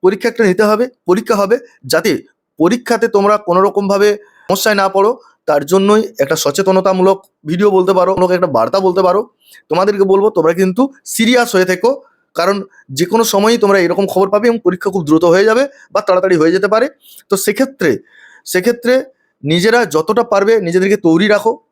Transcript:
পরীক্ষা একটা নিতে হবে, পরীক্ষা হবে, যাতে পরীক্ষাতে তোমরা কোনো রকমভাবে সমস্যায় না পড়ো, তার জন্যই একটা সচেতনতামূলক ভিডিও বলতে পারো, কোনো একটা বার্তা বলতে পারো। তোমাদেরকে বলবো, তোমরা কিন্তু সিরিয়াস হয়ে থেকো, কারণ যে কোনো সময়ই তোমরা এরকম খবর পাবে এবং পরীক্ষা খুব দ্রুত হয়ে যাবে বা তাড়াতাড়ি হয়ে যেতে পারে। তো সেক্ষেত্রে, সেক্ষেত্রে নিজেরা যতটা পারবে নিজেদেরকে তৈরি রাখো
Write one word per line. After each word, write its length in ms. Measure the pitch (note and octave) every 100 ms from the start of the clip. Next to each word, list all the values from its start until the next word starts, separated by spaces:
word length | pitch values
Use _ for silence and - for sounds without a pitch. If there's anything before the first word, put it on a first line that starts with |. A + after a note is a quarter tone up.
পরীক্ষা 260 | F3+ F#3+ A#3+
একটা 160 | A#3
নিতে 180 | A3 F#3
হবে, 260 | G#3+ G#3+ B3 _ -
পরীক্ষা 280 | F#3+ -
হবে, 240 | G#3+ G3 A#3+ - _ C3
যাতে 360 | D#3+ - D3 - _ _ _
পরীক্ষাতে 500 | D#3+ A#3+ - A3+ A3+
তোমরা 280 | G3+ G3+ G#3
কোনো 240 | G#3 F3
রকমভাবে 580 | G3 G3+ G3+ G3+ G#3 G#3 - _ _
সমস্যায় 260 | F#3+ A3
না 140 | G#3 F#3+
পড়ো, 300 | F#3+ G3+ B3 _ _ -
তার 200 | D3+ C#3+
জন্যই 360 | F#3+ G3 G#3+ A3 -
একটা 180 | C#3 D#3
সচেতনতামূলক 920 | - C#3+ G3 F#3+ F#3+ F#3+ F#3 F#3+ _ _ D3+
ভিডিও 240 | F3 G#3
বলতে 220 | F#3+ F#3
পারো, 220 | F#3+ F3+
কোনো 120 | F#3 F3+
একটা 160 | F3+ F3
বার্তা 340 | B2 A2+ G3
বলতে 220 | F#3+ F3
পারো। 260 | F#3 F#3 A#3 _ _ - _
তোমাদেরকে 360 | D#3 G3 G3+
বলবো, 260 | G3 G3 G#3
তোমরা 220 | G#3 D#3+
কিন্তু 400 | E3+ F#3 F#3 C4+ -
সিরিয়াস 500 | - - A3+ B3 A#3
হয়ে 100 | G3+
থেকো, 380 | F3+ F3+ A3+ C4+ _ _ _
কারণ 280 | - F3 G3+ F#3+ _ _
যে 140 | C3+
কোনো 200 | F3 A3
সময়ই 340 | A3+ G3 G#3 A#3
তোমরা 200 | G#3 G3
এরকম 280 | E3+ E3+ G3
খবর 240 | F#3 G3
পাবে 180 | G#3 A#3
এবং 100 | A#3
পরীক্ষা 260 | F3+ F3+ G3
খুব 140 | F#3+
দ্রুত 200 | D3 D#3+
হয়ে 200 | F3 F3
যাবে 240 | G#3 A3 C#4 - _
বা 80 | G3
তাড়াতাড়ি 360 | G#3+ F#3 F#3+ F3
হয়ে 160 | D#3+
যেতে 160 | F#3 G3
পারে। 200 | G#3+ C4+ - _ - _
তো 80 | G3
সেক্ষেত্রে, 640 | - G#3 C4+ C4+ F3 G#2+ _ _ - -
সেক্ষেত্রে 600 | - F3+ F#3+ A#3+ A#3 B3+ C4+ _ _ _
নিজেরা 420 | C#3 E3+ F#3+ A#3+
যতটা 380 | A3 D#3 D#3+ A3
পারবে 380 | A#3 G3 G3 A3+
নিজেদেরকে 360 | F3+ F3 F#3+ G3+
তৈরি 320 | F3 D#3+ G#3
রাখো 300 | G#3 A3 C4 _